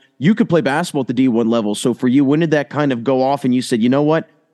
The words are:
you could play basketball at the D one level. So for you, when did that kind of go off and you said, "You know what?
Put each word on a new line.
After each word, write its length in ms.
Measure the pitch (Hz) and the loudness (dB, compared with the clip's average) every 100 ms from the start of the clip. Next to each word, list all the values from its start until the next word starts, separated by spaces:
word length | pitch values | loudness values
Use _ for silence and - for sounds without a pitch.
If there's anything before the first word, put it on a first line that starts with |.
| _ - | _ -2
you 160 | 151 | 0
could 140 | 220 226 | 2 2
play 140 | 165 | 2
basketball 400 | 135 147 175 143 | 2 -2 -4 -4
at 60 | 127 | -4
the 60 | |
D 140 | 123 131 | 0 0
one 220 | 113 113 | 2 0
level. 260 | 117 104 104 | 0 -2 -2
So 180 | 131 | -4
for 140 | 110 127 | -2 0
you, 160 | 135 | 2
when 160 | 135 151 | 2 2
did 120 | 165 | 2
that 180 | 151 139 | 0 -2
kind 240 | 143 143 | -2 -2
of 100 | 120 | -2
go 180 | 117 131 | -2 0
off 220 | 131 139 | 0 -2
and 100 | 127 | 0
you 80 | 123 | -2
said, 200 | - 120 | 0 0
"You 80 | 120 | 0
know 140 | 139 | 2
what? 260 | 147 160 - _ _ | 0 -2 -4 _ _